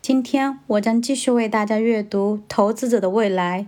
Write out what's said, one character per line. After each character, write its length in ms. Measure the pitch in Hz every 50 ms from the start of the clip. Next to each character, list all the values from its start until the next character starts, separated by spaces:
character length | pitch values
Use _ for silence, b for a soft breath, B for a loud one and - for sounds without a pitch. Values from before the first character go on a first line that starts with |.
今 220 | - - 262 262 247
天 340 | - - 269 269 277 269 - -
我 160 | - 214 208
将 180 | 208 226 226 233
继 140 | 233 - 269
续 160 | 254 - 262
为 180 | 247 240 226
大 200 | 220 220 214 208
家 100 | 208 220
阅 240 | 214 220 233 233 214
读 360 | 208 214 - 196 196 208 214 208 208 _
《投 240 | - - 202 208 220
资 160 | 214 262 240
者 100 | 233 214
的 120 | 190 185
未 180 | 190 226 220 202
来》 380 | 190 180 180 175 180 190 202